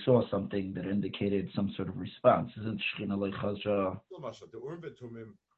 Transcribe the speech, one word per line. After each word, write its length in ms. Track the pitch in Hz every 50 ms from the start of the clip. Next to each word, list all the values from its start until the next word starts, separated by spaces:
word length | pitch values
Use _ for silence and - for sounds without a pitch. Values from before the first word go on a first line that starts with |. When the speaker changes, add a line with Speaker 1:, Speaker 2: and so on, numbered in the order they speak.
| -
Speaker 1:
saw 220 | - 127 120 - -
something 440 | - 101 98 98 - 101 95 95 98
that 120 | 95 87
indicated 640 | 95 101 104 98 - - - 104 101 101 98 92 - -
some 180 | - 196 190 -
sort 140 | - 95 90
of 80 | 95 92
response. 540 | 92 101 - - - 123 110 85 80 - - -
Isn't 240 | 107 110 113 -
Shechina 360 | - - - - 110 98 101 98
Lo 100 | 101 98
Chazra? 680 | 95 95 101 101 104 101 - 104 104 101 98 95 95 101 - -
Speaker 2:
No, 80 | 185 175
Masha, 260 | 147 120 - - 98 -
the 80 | - -
Urim 220 | 123 139 165 170
V'Tumim 520 | 165 147 120 - 127 120 117 113 113 107 104 - _ _ _